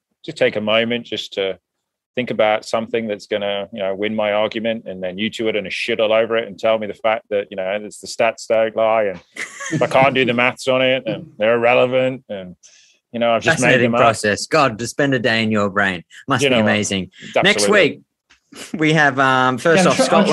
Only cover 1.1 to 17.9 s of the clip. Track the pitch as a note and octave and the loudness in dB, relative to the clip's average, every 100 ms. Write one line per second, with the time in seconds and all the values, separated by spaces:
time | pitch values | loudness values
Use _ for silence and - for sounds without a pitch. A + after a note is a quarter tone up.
1.1 | G#2+ - G2+ F#2+ F#2 _ _ _ _ _ | -10 -8 -4 -4 -6 _ _ _ _ _
2.1 | - B2 A2+ G#2+ G#2+ - A#2 A2 A#2 A2+ | -8 -4 0 2 0 -2 -6 -4 -4 -4
3.1 | G#2 - G#2 G2+ G2+ F#2+ A2 F#2+ G2 G#2+ | -8 -6 -4 -4 -6 -8 -6 -6 -4 -4
4.1 | A2 G#2+ G#2 G#2+ A2+ A2+ A2+ G#2 F#2+ F2+ | -2 0 0 0 -2 -4 -6 -8 -10 -8
5.1 | F#2 A2 - A2 G#2 F#2 - - A#2 G#2+ | -6 -6 -4 -4 -4 -6 -6 -4 0 2
6.1 | A2 A2+ A2+ A2 F2+ A2 A2 G#2 - A2 | 2 0 -2 -4 -2 0 0 -2 -4 -2
7.1 | A2 - G#2 G2+ G2 F#2 G#2 G#2 - F#2+ | -2 -2 -4 -4 -6 -6 -6 -8 -14 -10
8.1 | - A#2 - - A2+ A2+ A2 A2+ A2+ G#2 | -2 -2 -2 -2 0 0 0 2 2 0
9.1 | F2 - - - - - D#3+ - C3+ C#3 | -4 -14 -14 -14 -12 -6 -2 2 4 4
10.1 | C3+ A#2+ A#2+ B2+ - C3 C3 C3 C3 A#2 | 4 0 2 0 0 0 2 2 0 -2
11.1 | G2 E2+ - A2 A#2+ A#2 B2 B2+ B2+ C3 | -8 -10 -2 0 4 4 4 2 2 -2
12.1 | C3 - G2+ F#2 F2 - _ _ _ _ | -4 -10 -12 -12 -18 -20 _ _ _ _
13.1 | A#2 A#2 A2+ E3 D#3+ B2 C3 A#2 A#2 A#2+ | -2 0 2 2 2 2 4 2 4 2
14.1 | G#2+ G#2 G2 - D#3 C3+ G#2+ A#2 - C#3+ | 2 0 -2 0 0 0 -2 -6 -2 0
15.1 | C3 A#2 A2+ A2 G#2+ G2+ G2 G2 F2 - | 0 0 0 0 0 0 0 -2 -2 -10
16.1 | - - B2+ C#3 B2 G#2+ G#2 G2 F#2+ F2+ | -14 -4 0 2 2 2 0 -2 -4 -6
17.1 | - - B2+ F3 G#3 G3+ G#3 D3+ | -12 -4 0 2 2 4 4 2